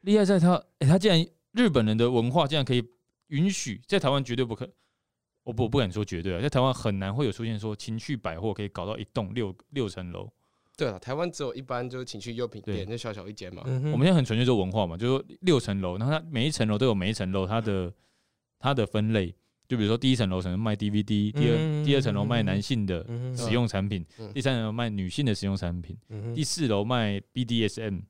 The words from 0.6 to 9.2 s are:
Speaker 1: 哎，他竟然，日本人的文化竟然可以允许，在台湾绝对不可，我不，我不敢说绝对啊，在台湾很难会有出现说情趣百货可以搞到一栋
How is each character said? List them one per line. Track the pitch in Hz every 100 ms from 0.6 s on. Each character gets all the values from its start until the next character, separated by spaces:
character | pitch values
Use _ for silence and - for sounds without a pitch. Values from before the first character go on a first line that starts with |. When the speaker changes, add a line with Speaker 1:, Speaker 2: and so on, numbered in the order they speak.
| - _
Speaker 1:
哎， | 135
他 | 185
竟 | 208
然， | 165 170 _ _
日 | 214 240
本 | 131 110
人 | 110
的 | 120
文 | 123 117
化 | 151 139
竟 | 151
然 | 131
可 |
以 | - 117 _ _ _ _
允 | 143 190
许， | 190 139 104 -
在 | 196
台 | 139
湾 | 139
绝 | 120 120
对 |
不 | 120 110
可， | 127 _ _ _ _ _ _ _
我 | -
不， | 113
我 | 113
不 | 139
敢 | 104
说 | 107
绝 | 101 87
对 | 92 87
啊， |
在 | 120
台 | 127
湾 | 131
很 | 123 113 98
难 | 98
会 | 113 127
有 |
出 | 98 113
现 | 110
说 | 110 104
情 | - 110
趣 | - 127
百 | 90 82
货 | 107
可 | 101
以 | 101
搞 | -
到 | 90 -
一 | 104
栋 | -